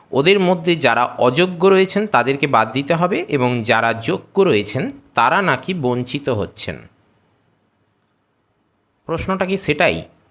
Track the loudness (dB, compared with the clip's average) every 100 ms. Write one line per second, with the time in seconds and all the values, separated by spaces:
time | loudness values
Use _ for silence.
0 | _ 0 2 4 2 0 0 0 2 2
1 | 0 0 2 2 0 2 4 4 2 0
2 | 0 0 0 -2 2 2 2 -2 -2 0
3 | 0 -2 -2 0 0 0 0 2 0 -2
4 | -4 -6 -4 0 2 2 0 -4 -6 -10
5 | _ 0 2 2 0 -2 -4 -4 -2 -2
6 | -4 -6 -4 -4 -4 -8 -10 -12 -16 _
7 | _ _ _ _ _ _ _ _ _ _
8 | _ _ _ _ _ _ _ _ _ _
9 | -10 -8 -4 -4 -4 -2 -2 0 0 0
10 | -8 _ _